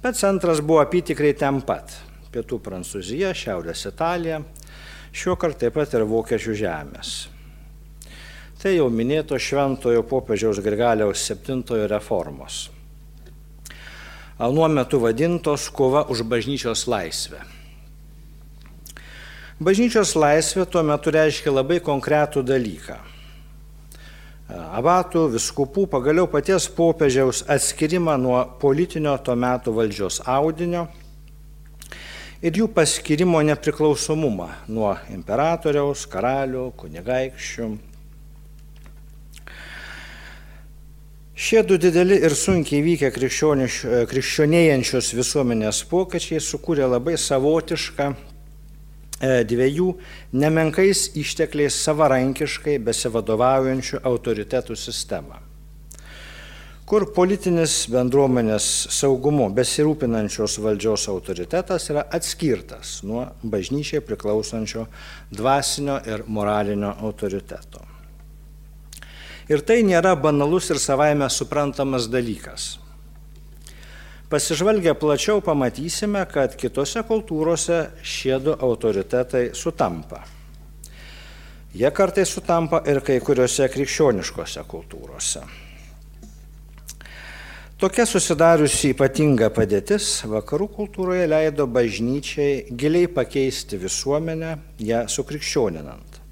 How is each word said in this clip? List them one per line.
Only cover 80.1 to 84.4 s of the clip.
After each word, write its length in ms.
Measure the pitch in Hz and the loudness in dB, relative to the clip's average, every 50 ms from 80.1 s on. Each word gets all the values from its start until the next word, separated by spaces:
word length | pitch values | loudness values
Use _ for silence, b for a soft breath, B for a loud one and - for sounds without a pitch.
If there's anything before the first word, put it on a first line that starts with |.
| - - - - - - - - - - - - - - B B B B B B B B B B B B B B B B B B | -16 -16 -16 -18 -20 -20 -20 -20 -20 -20 -20 -20 -20 -20 B B B B B B B B B B B B B B B B B B
Jie 180 | - - 113 143 | -4 0 0 2
kartais 360 | - - 196 190 - 202 190 | 4 4 2 2 4 2 0
sutampa 540 | - - - - - 170 170 165 147 165 160 - | 0 -2 -6 -2 2 2 2 2 2 0 0 2
ir 160 | 147 143 139 | 2 0 0
kai 220 | - - 135 123 - | 2 2 0 2 2
kuriuose 460 | - 143 131 127 120 - - 135 127 | 2 4 4 4 2 4 2 0 0
krikščioniškose 920 | - 135 139 - - - 160 139 113 95 80 - - - | 2 -2 -4 -4 2 4 4 4 4 2 -2 -6 -8 -8